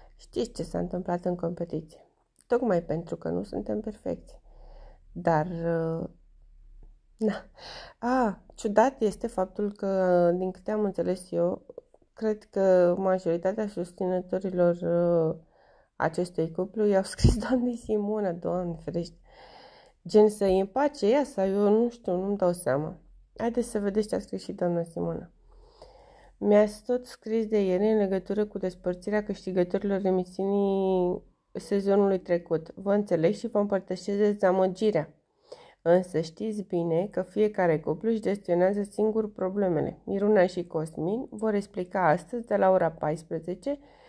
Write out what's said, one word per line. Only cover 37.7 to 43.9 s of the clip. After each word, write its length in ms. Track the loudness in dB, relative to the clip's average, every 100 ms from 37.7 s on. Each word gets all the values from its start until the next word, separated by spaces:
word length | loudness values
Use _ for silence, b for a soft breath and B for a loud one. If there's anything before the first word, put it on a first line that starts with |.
| 2
cuplu 300 | 0 -4 -2
își 120 | -2
gestionează 640 | -2 -4 0 2 2 2
singur 480 | -4 0 0 0 -4
problemele. 680 | -4 -4 0 0 0 -2 -6 -6
Miruna 400 | 0 4 4 4
și 220 | 0 -6
Cosmin 600 | -6 -6 -4 -4 -4 -6
vor 240 | -6 -2
explica 540 | -2 -4 -8 -6 0 2
astăzi, 380 | 2 0 -10 -2
de 100 | 2
la 140 | 4
ora 220 | 4 2
paisprezece, 880 | -2 -4 -4 -6 -8 -6 -8 -6 -8 B